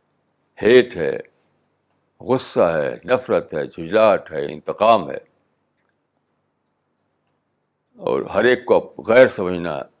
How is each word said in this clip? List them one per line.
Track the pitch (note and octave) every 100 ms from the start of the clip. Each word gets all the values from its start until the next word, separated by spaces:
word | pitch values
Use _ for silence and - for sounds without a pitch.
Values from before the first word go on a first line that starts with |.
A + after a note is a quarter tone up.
| _ _ _ _ _ -
ہیٹ | G2+ B2+ A#2+ F2
ہے، | D2 - - _ _ _ _ _ _ _ _ _
غصہ | F2 B2+ - -
ہے، | F2+ D#2+ C#2+ A#1+ F2+
نفرت | B2 - F#2+ -
ہے، | D#2 C#2+
جھجلاہٹ | - E2 G#2 A2 F#2 -
ہے، | D#2 C#2+
انتقام | D2+ D#2 - G#2+ A2 D2
ہے، | C2 - _ _ _ _ _ _ _ _ _ _ _ _ _ _ _ _ _ _ _ _ _ _ _ _ _ _ A#3+
اور | F#3 C2
ہر | - G2
ایک | A#2 A#2+ -
کو | F#2+ - - -
غیر | A#2 B2+
سمجھنا | - F#2 F2+ E2+ C#2+
ہے۔ | - _